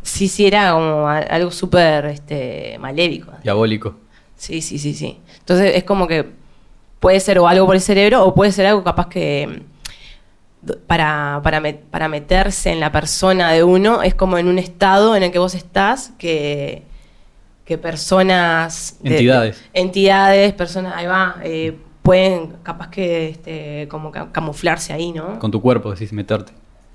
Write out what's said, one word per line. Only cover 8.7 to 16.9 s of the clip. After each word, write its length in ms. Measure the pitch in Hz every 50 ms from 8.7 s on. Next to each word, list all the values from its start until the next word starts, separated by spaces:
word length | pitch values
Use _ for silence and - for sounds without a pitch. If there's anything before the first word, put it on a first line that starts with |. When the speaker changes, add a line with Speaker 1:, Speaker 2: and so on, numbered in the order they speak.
| 214 202 175
Speaker 1:
capaz 240 | 180 160 - 180 180
que, 380 | - 185 165 147 143 139 147
mm, 1160 | - - - 147 - _ - - - - - - - - - _ _ _ _ _ _ _ _ -
do-, 140 | 156 - - -
para, 540 | - 170 165 156 151 151 147 147 143 143 147 147
para 160 | 160 156 156
met-, 200 | 156 151 147 147 - -
para 160 | - 165 160
meterse 640 | 156 156 147 147 - 180 185 196 208 190 - - 190
en 80 | 170 160
la 120 | 156 156 156
persona 580 | 151 147 156 - - - 190 185 185 175 165
de 140 | 160 165 170
uno 360 | 175 180 185 196 214 233 220 -
es 120 | 185 -
como 220 | - 190 185 180
en 100 | 175 170
un 100 | 180 180 185
estado 580 | 180 180 - - 202 190 190 196 208 226 226
en 60 | 202 185
el 80 | 175
que 80 | 180 175
vos 160 | 180 185 180
estás 580 | 180 - - - 196 196 208 254 269 - - -
que, 680 | - - 170 160 151 147 147 147 147 143 143 - - - -